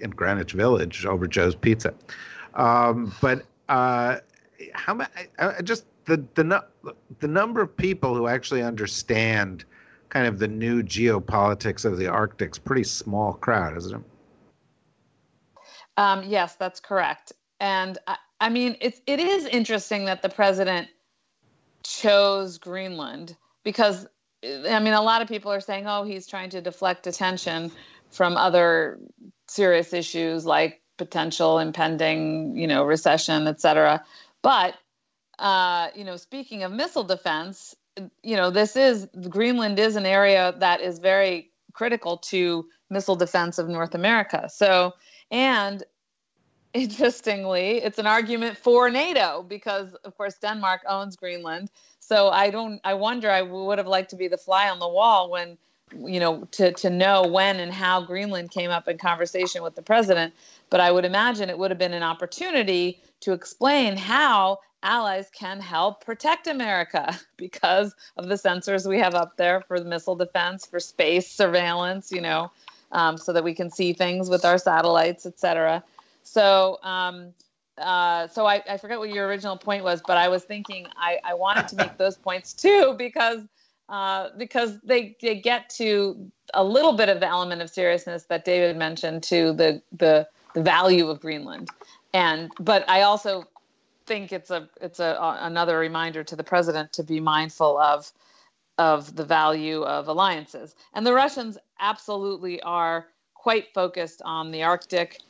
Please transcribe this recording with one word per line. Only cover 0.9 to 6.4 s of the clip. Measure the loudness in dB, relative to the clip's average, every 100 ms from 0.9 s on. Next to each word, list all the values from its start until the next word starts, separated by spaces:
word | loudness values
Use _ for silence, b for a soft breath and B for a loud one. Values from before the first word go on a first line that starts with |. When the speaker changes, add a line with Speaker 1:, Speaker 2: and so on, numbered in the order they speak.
| -6 -4
Speaker 1:
over | -2 0
Joe's | 2 2
Pizza. | 2 0 2 0 -8 -16 B B B B
Um, | 0 2 4 4 0 -4 -2
but, | 0 0 -4 _ -2
uh, | 0 2 0 0 -4 -8 _ _ -20 -16
how | -10 -6
ma-, | -6 -6 -12 -14 -4
I, | -4 -4
I |
just | -6 -6 -8 _ -2
the, | -2 -2
the | 0